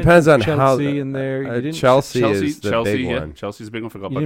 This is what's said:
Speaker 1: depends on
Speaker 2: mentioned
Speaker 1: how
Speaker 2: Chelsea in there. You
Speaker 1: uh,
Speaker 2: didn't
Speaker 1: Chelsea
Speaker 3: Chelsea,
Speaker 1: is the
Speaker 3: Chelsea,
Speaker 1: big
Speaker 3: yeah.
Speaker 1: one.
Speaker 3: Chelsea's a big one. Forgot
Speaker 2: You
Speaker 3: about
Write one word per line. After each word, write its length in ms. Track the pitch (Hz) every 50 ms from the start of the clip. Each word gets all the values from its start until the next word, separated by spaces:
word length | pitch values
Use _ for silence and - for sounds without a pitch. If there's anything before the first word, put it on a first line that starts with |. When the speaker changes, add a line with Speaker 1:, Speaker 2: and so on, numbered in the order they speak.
Speaker 1:
depends 260 | 120 160 170 175 151 156
on 120 | 156 131
Speaker 2:
mentioned 200 | - - 151 143
Speaker 1:
how 180 | 135 135 131 127
Speaker 2:
Chelsea 220 | 147 143 143 143
in 120 | 139 135
there. 320 | 135 135 135 135 135 131 139
You 60 | 135
Speaker 1:
uh, 40 | 120
Speaker 2:
didn't 180 | 123 123 147 160
Speaker 1:
Chelsea 460 | 160 - 127 127 135 135 - - 127
Speaker 3:
Chelsea, 240 | 120 110 101 98 98 98
Speaker 1:
is 120 | - -
the 100 | - 101
Speaker 3:
Chelsea, 220 | 98 117 117 101 104 127
Speaker 1:
big 80 | 127
Speaker 3:
yeah. 140 | 85 82 80
Speaker 1:
one. 140 | 78 78 76
Speaker 3:
Chelsea's 320 | - - 101 101 - 113 107
a 40 |
big 120 | 110 117 110
one. 60 | 113
Forgot 200 | - 104 98 95
Speaker 2:
You 60 | 135 131
Speaker 3:
about 20 | 151